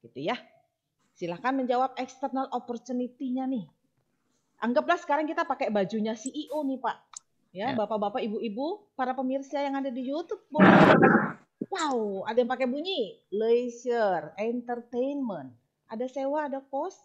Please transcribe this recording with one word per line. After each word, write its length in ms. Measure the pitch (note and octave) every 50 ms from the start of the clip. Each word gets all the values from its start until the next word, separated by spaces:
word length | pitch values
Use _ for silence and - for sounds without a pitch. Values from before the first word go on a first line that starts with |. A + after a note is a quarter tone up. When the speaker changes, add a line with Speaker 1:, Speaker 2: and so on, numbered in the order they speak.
| _
Speaker 1:
gitu 160 | A#2 _ B2 C#3
ya. 160 | F3 B3 B3 - - _ _ _ _ _ _ _ _ _ _ _ _ _ _
Silahkan 320 | C4+ E3 F3 E3+ C4 B3
menjawab 480 | C4+ C4+ C4 A#3+ B3 B3 C4 B3+ B3+ B3
external 480 | B3+ B3+ - - - C4+ B3+ C4+ C4+ C4 -
opportunity-nya 960 | B3 A#3+ - A#3+ A3+ _ - B3+ B3 B3 B3 - _ C#4+ C4 B3 C4 C4 C4
nih. 160 | C4+ A#3+ F3 D3 _ _ _ _ _ _ _ _ _ _ _ _ _ _ _ _ _ _ -
Anggaplah 400 | A#3 B3 D4 D4 C4 E4+ E4+ -
sekarang 240 | - C#4+ C#4+ D#4
kita 160 | D4+ D#4+ D#4+ E4
pakai 240 | E4 C4 - C4+ G#3 A3
bajunya 400 | G#3 G3 - - A3 G#3 A3 A3
C 160 | A3+ - C4+
E 160 | - D4 D4+ - D4
O 80 | D4+ D4+
nih, 160 | C4+ C4+ B3+
Pak. 180 | - A3+ - - _ _ - - _ _ _ _ _ _
Ya, 240 | _ F3 G3+ B3 C#4
Speaker 2:
Ya. 20 |
Speaker 1:
bapak-bapak, 460 | A#3+ G#3 G#3 A3+ G#3+ G#3 G3+ G3+ C4 -
ibu-ibu, 640 | A#3 G3+ A3+ - A#3 G3 A#3 C4+ D#4 G4 G#4 - _ _
para 240 | - C4 B3 B3+ B3+
pemirsa 400 | C4+ B3+ C4 C#4 C4+ C4+ - C#4+
yang 160 | C#4+ C#4 C4+
ada 160 | C#4 C4+ C#4
di 160 | A#3+ B3 C4
YouTube, 400 | B3 C#4 D#4 F4 - A4 G4+ _
boleh. 240 | _ C4+ D#4 - - - - - - - - - - - - - - - - _ _ _ _ - -
Wow, 540 | F#4+ F#4+ - D4 C4 A#3+ A3 G#3 G3 F#3+ F3
ada 160 | - A#3 A3+
yang 100 | B3 A#3+
pakai 220 | B3+ B3 C4 B3
bunyi, 480 | A#3+ C#4+ D#4 F#4 G4 E4 A#3 F3+ D3+ - _ _ -
leisure, 960 | G#3 A3 A3+ A#3 A#3+ B3 B3 A#3 A#3+ A#3+ B3 A#3 A#3 A3 G3+ F#3 E3 D3 D#3 - -
entertainment. 1200 | G#3 A3+ A#3 B3 A#3+ A#3+ A#3+ A#3+ A#3 _ - A#3+ B3+ C4+ C#4+ C#4+ C4+ A#3 G3 D#3+ C3+ C3 A#2 _ _ _ _ _ _ _ -
Ada 160 | A3 B3 B3+
sewa, 400 | B3+ C#4+ C4+ C4+ C#4+ D#4 D4+ C#4+
ada 160 | B3+ C4+ C4+
kos. 320 | _ - C4+ D4+ F#4 - _ _